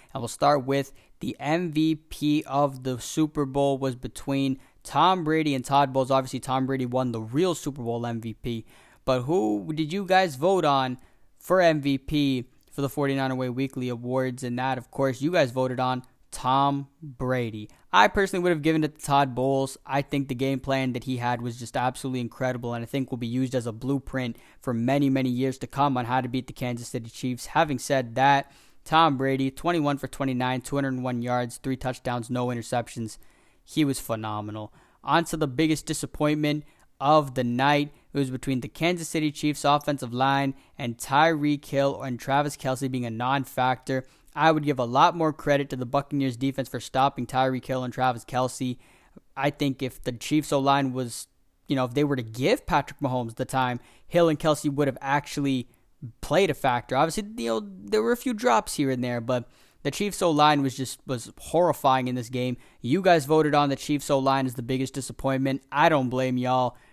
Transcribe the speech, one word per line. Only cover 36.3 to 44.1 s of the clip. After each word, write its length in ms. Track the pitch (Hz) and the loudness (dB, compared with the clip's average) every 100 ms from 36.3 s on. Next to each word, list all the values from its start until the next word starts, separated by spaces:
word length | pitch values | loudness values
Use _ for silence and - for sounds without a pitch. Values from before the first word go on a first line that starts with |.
| 151 151 151 - _ _ - | 2 0 -2 -6 _ _ -2
of 360 | 139 156 139 127 | 4 4 4 -2
the 80 | |
night. 500 | 120 120 139 147 147 - _ | -2 2 2 2 0 -8 _
It 60 | 143 | -4
was 120 | 131 | -2
between 280 | 127 - 131 | -4 -4 -4
the 80 | 143 | -4
Kansas 400 | - 165 175 160 | -4 -2 -2 -4
City 240 | 160 151 | -2 -2
Chiefs 320 | 143 151 147 | -2 -2 0
offensive 500 | 143 147 - 143 123 | 2 2 2 -4 -4
line 420 | 123 135 139 139 135 _ - | 0 2 2 0 -4 _ -8
and 200 | 131 113 | -8 -6
Tyreek 680 | - 139 165 156 147 147 - | 0 4 4 4 0 -2 -2
Hill 360 | 139 139 101 | 0 0 -2
and 180 | 131 120 | -6 -6
Travis 380 | - 139 147 - | 0 0 0 -4
Kelce 340 | 131 131 135 | -4 -4 -2
being 140 | 127 120 | -4 -4
a 40 | |
non-factor. 960 | 113 123 139 131 - 127 127 - 131 - | -4 0 -2 -2 0 0 0 -2 -4 -6